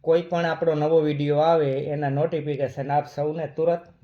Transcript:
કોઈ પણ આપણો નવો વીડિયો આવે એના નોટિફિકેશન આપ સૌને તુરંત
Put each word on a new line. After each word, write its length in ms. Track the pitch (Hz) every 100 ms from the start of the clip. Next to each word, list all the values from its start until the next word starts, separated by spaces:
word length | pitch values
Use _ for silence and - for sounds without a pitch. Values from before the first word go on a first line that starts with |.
કોઈ 220 | - 165
પણ 220 | 175 170
આપણો 300 | 170 160 165
નવો 260 | 151 151 165
વીડિયો 360 | 151 143 143 147
આવે 440 | 156 165 147 135
એના 280 | 139 147 143
નોટિફિકેશન 800 | 139 165 170 143 139 135 131 135
આપ 160 | 143 143
સૌને 400 | - 147 160 151
તુરંત 340 | 139 165 170 - -